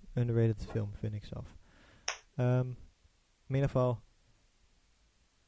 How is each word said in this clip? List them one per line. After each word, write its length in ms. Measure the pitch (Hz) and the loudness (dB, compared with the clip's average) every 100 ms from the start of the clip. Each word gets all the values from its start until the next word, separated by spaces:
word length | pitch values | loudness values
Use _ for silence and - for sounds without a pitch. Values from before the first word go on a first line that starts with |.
| - | -6
underrated 540 | 127 120 117 113 107 - | -2 2 4 4 2 -4
film, 280 | 113 101 | -4 -4
vind 200 | 104 107 | -4 -6
ik 100 | 104 | -6
zelf. 320 | - - 127 - - - - - - - - | -8 -10 -12 -16 -20 -20 -20 -10 -10 -10 -10
Ehm, 340 | - 123 127 127 120 - _ _ _ _ _ - | 0 2 2 0 -6 -16 _ _ _ _ _ -4
in 80 | |
ieder 100 | 135 | 0
geval, 380 | 139 131 127 120 - _ _ _ _ _ _ _ _ _ _ _ _ _ | 2 2 2 0 -6 _ _ _ _ _ _ _ _ _ _ _ _ _